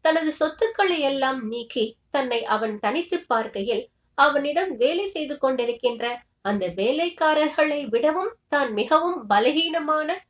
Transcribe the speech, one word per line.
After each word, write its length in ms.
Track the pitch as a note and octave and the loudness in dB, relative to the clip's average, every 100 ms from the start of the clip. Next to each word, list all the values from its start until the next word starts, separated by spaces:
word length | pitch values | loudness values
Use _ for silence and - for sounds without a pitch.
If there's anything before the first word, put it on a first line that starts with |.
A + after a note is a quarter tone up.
தனது 320 | D#4 D#4+ D#4 | 2 2 0
சொத்துக்களை 680 | D4+ D4+ D#4 A4+ A4+ G4 E4+ | 0 -2 0 -2 2 0 2
எல்லாம் 460 | C#4 C#4 C4 C4 G#3+ | 0 0 0 -2 -6
நீக்கி 500 | A#3 A3+ B3+ A3 - _ | -8 -6 -2 -2 -4 _
தன்னை 340 | C#4+ C4 A#3 | -2 0 -2
அவன் 340 | A3+ G#3+ A3 G#3+ | 0 -2 -2 -2
தனித்து 460 | A3 C#4 F4 F4 - | -2 -2 -2 -4 -2
பார்க்கையில் 640 | A3+ A3 G3+ G3 A#3 - _ _ | -2 -2 -4 -2 -2 -4 _ _
அவனிடம் 640 | - C#4+ C#4+ C#4+ D4 F#4+ B3 | 4 4 4 0 0 -2 0
வேலை 320 | B3 E4+ G4 | 0 2 -2
செய்து 300 | E4 D4 C#4+ | -4 -6 -2
கொண்டிருக்கின்ற 760 | C4+ C4 A#3+ A#3 B3+ A#3 A#3+ A#3+ _ _ | -2 0 -2 -2 -2 -2 -6 -6 _ _
அந்த 260 | G3 G3+ F#3 | -4 -2 -2
வேலைக்காரர்களை 1200 | E3+ G#3 D4 E4+ E4+ D#4 D#4 D4+ D4 D4+ D4 C4+ | -2 0 0 -2 2 2 4 2 2 2 0 -2
விடவும் 480 | A3+ D4 D#4+ G4 - _ | 0 2 0 -4 -8 _
தான் 240 | C#4+ C4+ | 0 0
மிகவும் 560 | G#3 G#3 D#4 E4+ F4+ G#3+ | -2 2 2 2 -4 0
பலகீனமான 840 | G#3 A#3+ D4+ E4 E4 D4+ D#4 D4+ F#4+ | 2 4 2 0 -2 -2 -2 0 -6